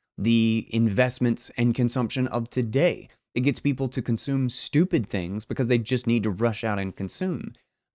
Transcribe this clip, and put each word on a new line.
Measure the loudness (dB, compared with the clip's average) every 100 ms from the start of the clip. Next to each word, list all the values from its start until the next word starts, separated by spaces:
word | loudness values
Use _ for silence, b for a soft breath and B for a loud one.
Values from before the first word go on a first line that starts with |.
| _ -2
the | 2 4 4 2 0
investments | 2 2 4 0 2 0 0 -6 0
and | 0
consumption | 2 0 0 -2 -2 -2
of | -2 -2
today. | -2 0 2 2 0 -12 b _
It | 0
gets | 0 0
people | -2 0 -2
to | -4
consume | -2 -2 0 0 -2
stupid | -4 -2 0 2 0 0
things | -4 -2 -6
because | -6 -2 2
they | 2
just | 2 -2 2
need | 0
to | 0
rush | 0 0 0
out | -2 -2
and | -2 -4
consume. | -8 -4 -4 -4 -8 -14 _ _ _